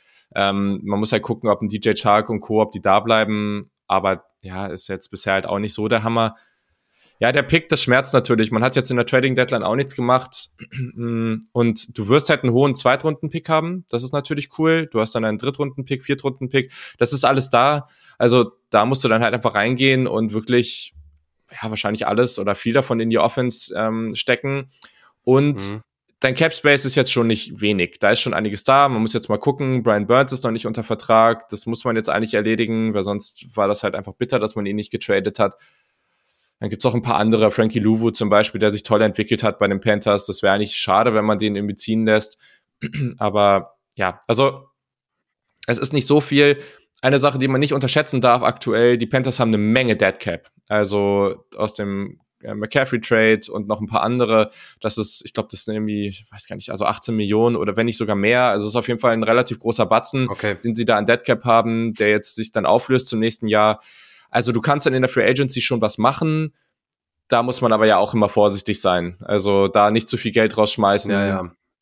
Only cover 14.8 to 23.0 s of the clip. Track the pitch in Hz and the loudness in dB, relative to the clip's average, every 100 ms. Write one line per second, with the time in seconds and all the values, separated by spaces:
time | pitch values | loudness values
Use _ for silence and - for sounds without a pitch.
14.8 | 160 110 110 117 110 107 131 135 139 135 | 0 -2 -2 -2 -2 -2 -4 -4 -6 -8
15.8 | 131 131 - 139 135 131 127 135 131 - | -8 -6 -4 -4 -4 -6 -2 -2 -2 -8
16.8 | - - 120 135 123 135 131 120 135 147 | -10 -2 -2 2 2 2 2 4 4 2
17.8 | - _ _ - 120 123 113 _ _ 107 | -4 _ _ 0 4 4 2 _ _ 2
18.8 | 113 131 120 110 117 117 113 104 110 127 | 2 2 2 2 2 0 0 0 0 2
19.8 | 135 131 127 107 110 107 110 123 117 - | 2 2 0 -2 -2 -4 0 0 0 -6
20.8 | - - - _ _ _ _ - 110 107 | -14 -20 -20 _ _ _ _ -12 -8 -4
21.8 | 104 110 - 107 123 - 98 98 117 131 | -4 -2 0 2 0 0 -4 -2 0 0
22.8 | 127 117 | 0 -2